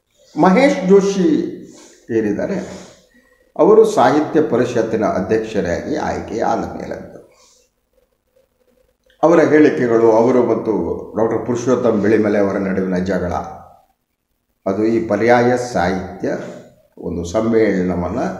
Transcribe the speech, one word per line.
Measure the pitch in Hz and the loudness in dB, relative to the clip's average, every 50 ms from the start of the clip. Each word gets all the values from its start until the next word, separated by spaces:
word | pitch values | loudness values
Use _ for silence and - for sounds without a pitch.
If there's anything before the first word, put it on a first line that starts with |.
| _ _ _ _ _ _ - 151 | _ _ _ _ _ _ -2 2
ಮಹೇಶ್ | 165 185 190 247 269 294 - - 185 180 | 2 4 4 6 4 4 2 2 2 4
ಜೋಶಿ | 196 196 185 196 - 190 175 160 143 120 - - - - - - - - - - - _ _ - | 4 6 4 4 0 2 2 2 2 0 -2 -4 -8 -12 -16 -20 -20 -20 -20 -20 -20 _ _ -4
ಏನಿದ್ದಾರೆ, | 117 110 107 104 101 - - - 196 - - - - - - - - _ _ _ _ _ _ _ _ _ _ _ - - | -2 0 0 0 -2 -2 -4 -4 -4 -6 -8 -10 -14 -18 -18 -20 -20 _ _ _ _ _ _ _ _ _ _ _ -2 2
ಅವರು | 156 185 220 220 220 | 4 6 8 6 6
ಸಾಹಿತ್ಯ | - - 139 120 131 143 151 151 - - 156 | 4 4 2 2 4 4 2 0 0 0 0
ಪರಿಷತ್ತಿನ | 131 - 123 117 123 117 - 117 110 - 113 107 101 | 0 0 0 -2 -2 0 0 -2 -2 -2 -2 -2 -2
ಅಧ್ಯಕ್ಷರಾಗಿ | 92 - 92 95 101 110 110 - - - 101 87 87 82 78 76 - 151 | -2 -2 -2 -2 -2 -2 -2 -2 -4 -4 -4 -2 -2 -4 -4 -4 -6 -6
ಆಯ್ಕೆಯಾದ | - - 87 87 87 87 - 101 117 104 95 - 98 | -4 -4 -4 -6 -6 -8 -8 -6 -4 -2 -2 -2 -2
ಮೇಲಂದು | 85 - - - - - - - - - - - - _ _ _ _ _ _ _ _ _ _ _ _ _ _ _ _ _ _ _ _ _ _ _ _ _ _ _ _ _ _ _ _ _ _ _ _ _ _ - - | -4 -6 -8 -10 -12 -12 -12 -12 -14 -18 -20 -20 -20 _ _ _ _ _ _ _ _ _ _ _ _ _ _ _ _ _ _ _ _ _ _ _ _ _ _ _ _ _ _ _ _ _ _ _ _ _ _ -2 0
ಅವರ | 160 170 160 | 2 4 4
ಹೇಳಿಕೆಗಳು, | 151 131 147 156 151 131 113 - 127 117 113 113 113 113 | 4 4 4 4 4 4 4 0 0 0 2 4 4 4
ಅವರು | 110 113 120 131 123 123 117 | 4 4 4 2 2 2 2
ಮತ್ತು | 110 110 - - 113 104 90 85 90 87 85 - - - 101 | 2 0 -2 -2 -4 -4 -2 -2 -4 -6 -8 -10 -8 -4 -2
ಡಾಕ್ಟರ್ | 113 110 117 107 - | -2 -2 -2 -4 -4
ಪುರುಷೋತ್ತಮ್ | - 120 117 - 135 123 - 120 117 107 101 | -4 -6 -4 0 -2 0 0 2 0 0 2
ಬಿಳಿಮಲೆ | 98 101 110 107 107 104 104 104 | 2 2 2 2 2 2 2 0
ಅವರ | 101 95 95 92 | 0 0 0 -2
ನಡುವಿನ | 95 92 95 95 92 92 90 90 | -4 -2 -2 -2 -2 -2 -2 -4
ಜಗಳ, | 90 95 95 87 85 - 76 - - - - - - - - _ _ _ _ _ _ _ _ _ _ _ _ _ _ _ _ _ - | -2 -2 -4 -4 -4 -4 -6 -6 -8 -8 -14 -16 -20 -20 -20 _ _ _ _ _ _ _ _ _ _ _ _ _ _ _ _ _ -8
ಅದು | 95 98 101 107 | -6 -2 0 0
ಈ | 113 117 113 - - | 0 0 0 0 0
ಪರ್ಯಾಯ | 107 101 110 117 120 123 123 120 127 123 | -2 0 4 4 4 4 4 2 2 0
ಸಾಹಿತ್ಯ | - - - 92 87 92 95 92 - - - - - - - - - 92 - - - - _ _ _ _ _ - | -2 -4 -2 -2 -2 0 -2 -4 -6 -10 -12 -8 -6 -6 -6 -6 -10 -14 -16 -18 -20 -20 _ _ _ _ _ -14
ಒಂದು | - 87 85 87 85 | -12 -10 -8 -8 -8
ಸಮ್ಮೇಳನವನ್ನ | 85 - 113 113 113 113 110 110 104 95 92 90 90 87 87 87 90 101 127 165 185 - - | -4 -4 -2 0 2 2 2 2 2 2 0 0 -2 -2 -2 -4 -4 -4 -4 -6 -6 -8 -10